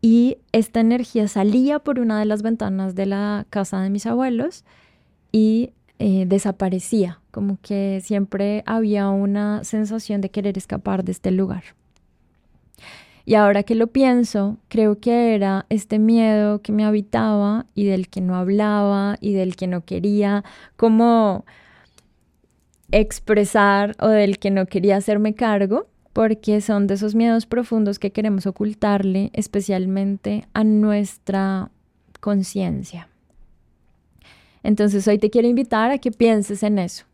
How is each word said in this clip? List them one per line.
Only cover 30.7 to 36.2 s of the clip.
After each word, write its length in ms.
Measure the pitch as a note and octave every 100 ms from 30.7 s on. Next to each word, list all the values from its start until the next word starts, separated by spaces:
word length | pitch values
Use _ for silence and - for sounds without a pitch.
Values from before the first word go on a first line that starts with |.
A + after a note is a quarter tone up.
| G#3+ G#3+ G#3 G3+ - - G3 F#3+ F#3+ F#3+ _ _ _ _ -
conciencia. 880 | - G3+ F#3+ G3+ F3+ D#3 - F3 - _ _ _ - _ _ _ _ _ _ _ _ _ _ _
Entonces 420 | - G#3 G#3 G3+ F#3+
hoy 80 | G#3
te 100 | G#3
quiero 200 | A#3+ A#3
invitar 420 | A#3+ C4 A3 A3+
a 60 | C#4
que 140 | -
pienses 520 | A3